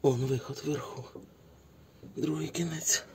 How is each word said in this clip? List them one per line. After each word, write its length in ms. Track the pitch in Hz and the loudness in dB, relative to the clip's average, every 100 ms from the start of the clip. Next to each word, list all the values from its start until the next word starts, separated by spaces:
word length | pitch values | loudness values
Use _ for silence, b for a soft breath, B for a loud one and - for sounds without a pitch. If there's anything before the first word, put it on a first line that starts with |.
Он 240 | 147 123 131 | 6 6 2
виход 360 | 131 - 139 | 0 -2 -6
вверху. 400 | 147 143 - - - - - - - - - - - - - - | -2 -2 -4 -10 -12 -16 -18 -20 -20 -20 -20 -20 -20 -20 -10 -2
Другий 320 | 151 156 160 | 0 0 -2
кінець. 560 | - 170 160 - - - | -2 -2 0 2 2 0